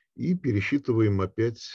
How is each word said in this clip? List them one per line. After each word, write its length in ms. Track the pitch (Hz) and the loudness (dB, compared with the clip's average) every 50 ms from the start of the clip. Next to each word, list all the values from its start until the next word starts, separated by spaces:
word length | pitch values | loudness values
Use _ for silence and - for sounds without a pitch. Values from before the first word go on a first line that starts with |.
| _ _ _ | _ _ _
и 180 | - 131 165 180 | -4 -2 -2 -2
пересчитываем 840 | 180 - 135 104 101 98 - 139 143 - - 117 113 110 104 101 95 | 0 0 0 0 0 0 0 -2 -2 0 0 2 4 4 4 4 2
опять 480 | 95 92 - - 113 120 113 - - - | 0 -2 -2 -2 -2 -2 -2 -6 -14 -18